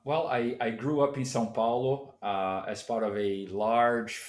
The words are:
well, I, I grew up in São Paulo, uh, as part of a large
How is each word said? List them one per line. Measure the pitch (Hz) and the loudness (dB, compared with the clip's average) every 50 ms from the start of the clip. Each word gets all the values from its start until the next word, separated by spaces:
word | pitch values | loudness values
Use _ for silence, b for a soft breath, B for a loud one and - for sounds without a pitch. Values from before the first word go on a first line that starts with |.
| _ | _
well, | 135 147 165 160 | -2 -2 -2 0
I, | - - 120 120 120 123 - | 0 0 0 0 0 -2 -2
I | 120 113 | -2 -4
grew | 113 107 123 143 151 143 | -4 -2 -2 0 2 4
up | 143 139 139 131 | 2 2 2 -2
in | 127 | -4
São | 127 - 120 117 110 - | -2 0 0 0 0 0
Paulo, | - 110 117 120 127 127 131 139 143 139 - - _ | 0 2 2 2 2 2 2 0 0 -4 -10 -14 _
uh, | 98 101 98 95 95 95 95 95 - 104 | -4 -2 0 0 0 0 -2 -2 -4 -6
as | 107 - | -8 -8
part | - - 117 113 110 | -6 -4 -2 0 0
of | 104 101 | 0 0
a | 104 104 101 98 98 98 | 0 0 0 0 -2 -4
large | 92 92 101 107 110 117 120 120 120 120 117 110 104 - - - | -4 -2 0 2 4 4 6 6 4 4 2 -2 -4 -8 -10 -12